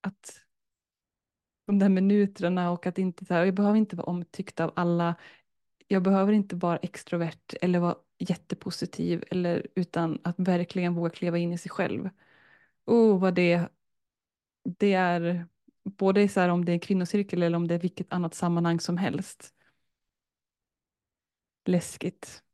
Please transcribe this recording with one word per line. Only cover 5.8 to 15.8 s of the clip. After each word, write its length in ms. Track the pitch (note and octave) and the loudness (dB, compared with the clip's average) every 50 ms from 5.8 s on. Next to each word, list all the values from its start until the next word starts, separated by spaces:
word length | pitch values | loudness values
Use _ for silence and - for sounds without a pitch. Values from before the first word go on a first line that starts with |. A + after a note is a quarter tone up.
| _ _ | _ _
Jag 140 | G3+ F#3+ | -2 0
behöver 300 | F3+ F#3+ G3 G3 F#3+ G3+ | 2 2 2 2 4 4
inte 240 | G#3+ G#3+ G3 G3 F#3 | 2 2 0 -2 -4
vara 200 | F3 F3+ F3 E3+ | -4 -2 -2 -2
extrovert 800 | - - F3+ - - - - - E3+ E3+ E3 - _ _ _ - - | -2 -4 -8 -10 -12 -10 -6 -4 -4 -4 -4 -6 _ _ _ -10 -4
eller 180 | - F3+ F3+ F3 | -2 0 2 2
vara 180 | F3 F3 - - _ _ _ _ | 2 0 -2 -4 _ _ _ _
jättepositiv, 1040 | F#3 - F3 - _ _ - - - F#3+ F3 - F3 E3+ - - E3+ F3 F3 E3 - - | -4 -4 -4 -4 _ _ -10 -8 -8 -10 -8 -6 -8 -8 -6 -6 -4 -2 -2 -4 -4 -6
eller, 360 | F#3 F#3 F3+ F3 E3+ - - - _ | -4 -2 -2 -2 -2 -2 -4 -6 _
utan 460 | - F3 - - E3+ E3+ D#3+ D#3 - _ | -4 -4 -4 -2 -4 -2 -2 -4 -4 _
att 140 | F3 F3 - | -6 -4 -2
verkligen 560 | F#3 F#3+ F3+ F3 F3 F3 - F#3 F3+ F3 F3 | 0 0 0 0 0 -2 -4 -4 -2 -2 -2
våga 160 | E3+ E3+ E3 | -2 -2 -4
kliva 280 | E3 - - F3+ E3+ F3 | -4 -4 -4 -2 -2 -2
in 140 | F3 E3+ | -2 -2
i 60 | F3 E3+ | -4 -6
sig 120 | - F3+ | -8 -10
själv. 400 | - - F#3 - - - - F#3+ _ _ _ _ _ _ _ _ _ _ _ _ _ _ _ | -4 -4 -4 -2 -2 -6 -8 -8 _ _ _ _ _ _ _ _ _ _ _ _ _ _ _
Oh, 320 | - A3+ A#3 A3+ A3 G3+ F#3 | 2 4 6 6 6 4 4
vad 160 | F#3 F#3+ F3+ | 2 2 2
det, 360 | F3+ F3+ F3 F3 F3 E3+ - _ _ _ _ _ _ _ _ _ _ _ _ _ _ _ _ _ _ _ | 2 2 4 4 2 0 -4 _ _ _ _ _ _ _ _ _ _ _ _ _ _ _ _ _ _ _
det 280 | - F3+ _ G#3 G3+ | -10 -2 _ 2 2
är, 540 | G3 F#3 F#3 F3+ F3 F3 E3+ E3+ F3+ F3 E3+ - _ _ _ _ _ _ | 4 4 2 2 2 0 0 -2 -2 -4 -6 -10 _ _ _ _ _ _